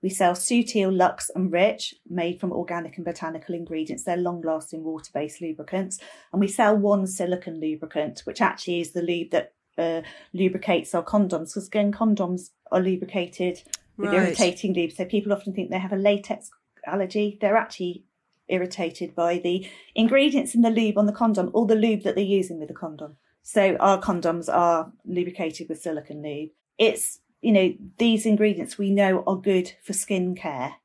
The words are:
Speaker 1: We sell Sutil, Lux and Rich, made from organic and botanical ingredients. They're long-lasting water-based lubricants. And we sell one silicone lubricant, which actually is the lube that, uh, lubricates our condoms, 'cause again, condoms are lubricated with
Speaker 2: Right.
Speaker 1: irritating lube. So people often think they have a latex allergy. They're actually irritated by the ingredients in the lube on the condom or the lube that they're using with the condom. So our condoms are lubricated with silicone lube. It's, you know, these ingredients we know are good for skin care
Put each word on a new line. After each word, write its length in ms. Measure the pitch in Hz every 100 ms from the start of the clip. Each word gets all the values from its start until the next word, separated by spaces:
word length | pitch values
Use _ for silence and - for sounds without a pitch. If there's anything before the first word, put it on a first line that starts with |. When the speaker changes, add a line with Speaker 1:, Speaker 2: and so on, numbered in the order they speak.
Speaker 1:
We 80 | 190
sell 240 | 185 180
Sutil, 600 | 185 - 240 226 220 190
Lux 360 | 190 180 - -
and 160 | - 185
Rich, 440 | 165 202 220 - - -
made 280 | 175 170 175
from 140 | 185
organic 440 | - 175 175 165 -
and 100 | 175
botanical 480 | 170 160 160 -
ingredients. 500 | 170 165 160 156 -
They're 140 | - 175
long-lasting 680 | 175 175 165 156 156 160
water-based 560 | 160 156 - - 151 -
lubricants. 580 | 170 156 151 190 185 - - - _
And 100 | 196
we 80 | 202
sell 280 | - 214 214
one 300 | 202 202 190
silicone 520 | - 180 180 180 160
lubricant, 640 | 156 156 156 165 151 -
which 180 | - -
actually 380 | - - - 175
is 120 | 165
the 80 | 175
lube 300 | 170 170 165
that, 240 | 165 - _ _ -
uh, 240 | 165 165 160 - -
lubricates 600 | 180 185 190 202 175 -
our 80 | 175
condoms, 520 | 170 208 190 175 165
'cause 140 | - 190
again, 220 | 214 202
condoms 600 | 202 226 208 180 180 - _ -
are 100 | 185
lubricated 800 | 185 185 190 202 180 - 180 180 - - _ -
with 140 | 202
Speaker 2:
Right. 140 | 185 180
Speaker 1:
irritating 480 | 165 185 180 208
lube. 180 | 180 170
So 140 | - 185
people 260 | 208 202
often 220 | 196 -
think 160 | 190 180
they 80 | 185
have 140 | 185
a 40 | 196
latex 540 | 202 202 202 208 - _ _ _ -
allergy. 520 | 180 185 214 208 202
They're 160 | 208 220
actually 480 | 208 - 180 175 _ _ _ _ _
irritated 680 | 185 180 180 170 165 175
by 240 | - 170 175
the 280 | 175 185 185 - -
ingredients 600 | - 226 269 294 277 -
in 60 | 233
the 80 | 233
lube 280 | 226 220 208
on 80 | 208
the 60 |
condom 380 | 208 233 202 180
or 120 | 214 226
the 80 |
lube 280 | 220 226 214
that 120 | 202
they're 100 | -
using 340 | 196 196 185 165
with 100 | 151
the 60 |
condom. 420 | - 165 151 151 147 _ _ -
So 300 | 226 196 175
our 240 | 196 190
condoms 480 | 190 175 170 170 165
are 380 | - 175 165 160 -
lubricated 640 | - 180 180 175 165 156 165
with 140 | 160
silicone 400 | 175 156 143 147
lube. 280 | 151 143 156 _ _ _
It's, 420 | 220 - - - _ _
you 100 | 240
know, 220 | 208 185 - 208 _
these 260 | 233 220
ingredients 540 | 220 208 214 180 160 -
we 120 | 202
know 320 | 202 196 185 -
are 100 | 190
good 360 | 190 185 180 -
for 100 | -
skin 420 | 190 - 196 180
care 420 | 180 170 139 131 -